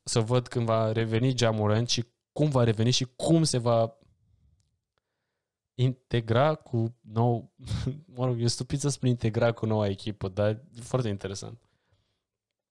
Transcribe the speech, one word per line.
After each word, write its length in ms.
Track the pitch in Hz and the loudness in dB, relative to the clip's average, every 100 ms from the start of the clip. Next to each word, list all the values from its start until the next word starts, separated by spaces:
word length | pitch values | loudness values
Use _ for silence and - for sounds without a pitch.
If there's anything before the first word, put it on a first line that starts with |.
să 160 | - 123 | -2 0
văd 280 | 110 127 123 | 2 0 0
când 180 | 127 113 | -2 0
va 260 | 113 110 | 2 2
reveni 460 | 110 113 110 127 123 | 0 0 2 2 2
Ja 140 | 117 | 0
Morant 380 | 110 104 107 120 | 2 2 2 0
și 160 | - 120 _ _ | -2 -4 _ _
cum 180 | - 151 | -2 0
va 140 | 131 | 4
reveni 280 | 117 107 113 | 2 2 2
și 160 | 123 127 _ | 2 -2 _
cum 280 | - 165 | 2 4
se 140 | 156 127 | 4 0
va 400 | 117 117 113 - _ _ _ _ _ _ _ _ _ _ _ _ _ _ _ _ _ | 2 2 2 -2 _ _ _ _ _ _ _ _ _ _ _ _ _ _ _ _ _
integra 840 | - 127 127 _ 120 110 117 147 156 | -2 -2 -2 _ -4 0 2 2 0
cu 400 | - 117 113 - | -4 -2 -2 -6
nou, 520 | - 107 120 117 - _ 123 - | -8 0 0 0 -6 _ -8 -4
<laughs> 400 | - 147 - 123 | -4 -8 -14 -4
mă 100 | 127 | -2
rog, 160 | 120 | 0
e 60 | 120 | 0
stupid 320 | - 127 143 | -2 -4 -4
să 100 | 143 | -2
spun 200 | 131 127 | -2 0
integra 420 | 120 113 107 117 | 0 -2 2 0
cu 140 | 113 110 | 0 -2
noua 220 | 107 104 | 0 -2
echipă, 400 | 98 - 101 98 | -4 -8 -8 -8
dar 220 | 92 104 | 0 0
e 320 | 110 - 120 | 0 -10 -20
foarte 260 | 120 127 117 | -6 -4 -2
interesant. 520 | 101 98 95 107 113 _ _ _ _ _ _ _ _ _ _ _ | -4 -8 -10 -14 -18 _ _ _ _ _ _ _ _ _ _ _